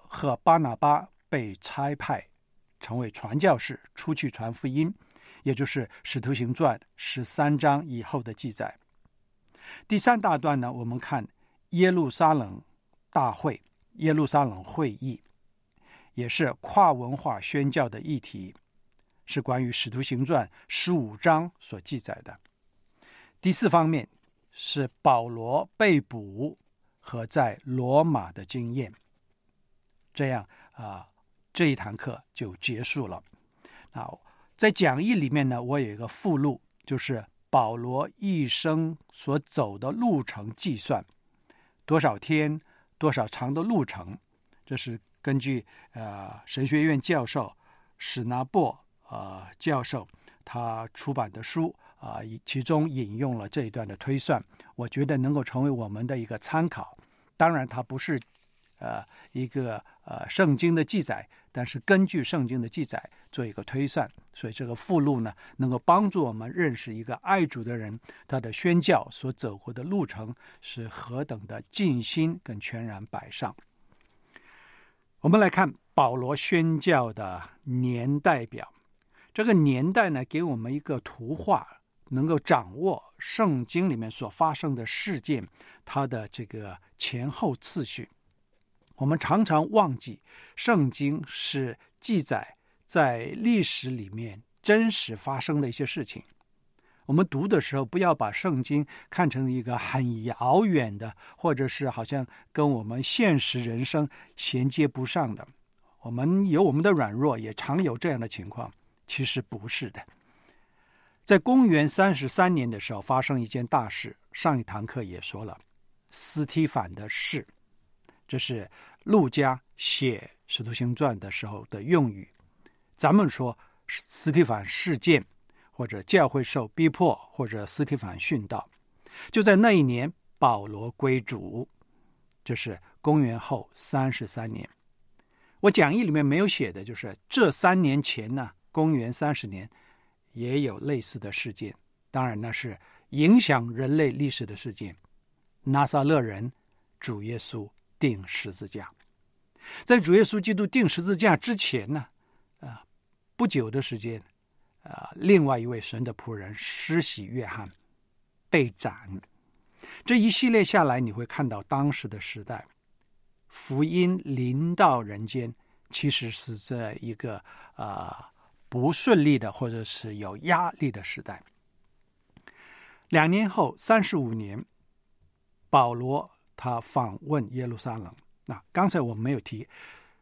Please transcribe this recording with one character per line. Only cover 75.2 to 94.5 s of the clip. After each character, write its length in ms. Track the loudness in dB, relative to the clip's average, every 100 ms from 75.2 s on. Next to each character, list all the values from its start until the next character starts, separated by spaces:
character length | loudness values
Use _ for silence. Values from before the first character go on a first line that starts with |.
我 80 | 4
们 100 | 6
来 100 | 6
看 240 | 4 2 0 _
保 220 | 2 4 2
罗 200 | -2 -4
宣 420 | 0 2 2 2
教 360 | 4 4 2
的 280 | -4 -8 -10 -12 -16
年 560 | -6 -2 0 0 0 2
代 260 | 2 2 0
表， 260 | -12 -16 _ _ _ _ _ _
这 80 | -2
个 120 | 4
年 400 | 6 6 4 2
代 160 | 2 2
呢， 160 | 0 -4
给 180 | -4
我 100 | -2
们 200 | -4 -4
一 80 | -6
个 180 | -4 -6
图 340 | -8 -12 -8
画， 320 | -6 0 0 -2 -18 _ _ -6
能 180 | -2 0
够 100 | 0
掌 380 | 2 2 0 -4
握 260 | -2 -2 -6 -14
圣 480 | -6 0 2 2 0
经 240 | 0 0
里 60 | 0
面 160 | -4
所 160 | -8 -8
发 260 | 0 0
生 220 | 0 -4 -4
的 100 | -4
事 320 | -6 -4 -4
件， 300 | -2 -4 -4 _ -20 -20 -8
它 200 | -4 -4
的 220 | -4 -8
这 180 | -12 -12
个 300 | -12 -12 -16 _ -8
前 340 | -6 -4 -6
后 240 | -4 -4 -2
次 300 | -4 -4 -6
序。 240 | -8 -12 _ _ _ _ _ _ _ _ -4
我 100 | 0
们 120 | 0
常 280 | 2 2 4
常 220 | 2 2
忘 260 | 2 2 0
记， 240 | -10 -16 _ -20 -20 -4
圣 340 | 2 4 2
经 320 | 0 -2 -4 -6
是 540 | -8 -4 -4 -4 -8 _ _
记 200 | -2 0
载 360 | 0 -4 -6 -16 _ _ -4
在 380 | 2 2 2 -6 -2
历 260 | 2 2
史 260 | 2 -2 -4
里 200 | -6 -8
面 340 | -10 -10 -14 -20